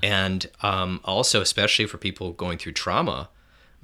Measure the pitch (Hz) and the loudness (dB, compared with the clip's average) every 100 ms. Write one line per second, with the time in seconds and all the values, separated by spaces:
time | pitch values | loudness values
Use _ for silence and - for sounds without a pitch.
0 | 98 98 95 92 - - 101 95 92 90 | 2 4 2 0 -4 -4 -2 0 -2 -4
1 | - 98 127 110 92 - 104 - 107 - | -2 0 4 2 2 2 2 2 0 -4
2 | 98 - 90 85 87 85 - - 90 107 | -6 -6 -8 -6 -6 -6 -6 -6 -2 0
3 | 165 67 - _ _ - - - | 0 -4 -8 _ _ -20 -20 -8